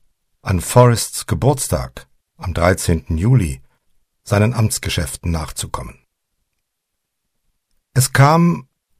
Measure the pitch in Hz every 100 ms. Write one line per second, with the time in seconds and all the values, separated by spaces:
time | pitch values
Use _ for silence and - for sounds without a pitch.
0 | _ _ _ _ - 92 82 - 123 117
1 | - - - 92 131 143 - 85 65 -
2 | - _ _ _ 92 82 85 90 - 82
3 | - 82 98 131 85 65 _ _ _ _
4 | _ _ - 101 107 123 110 - - -
5 | 80 - 87 82 76 - 82 - - -
6 | _ _ _ _ _ _ _ _ _ _
7 | _ _ _ _ _ _ _ _ _ -
8 | 127 - 139 160 170 160 - _ _ _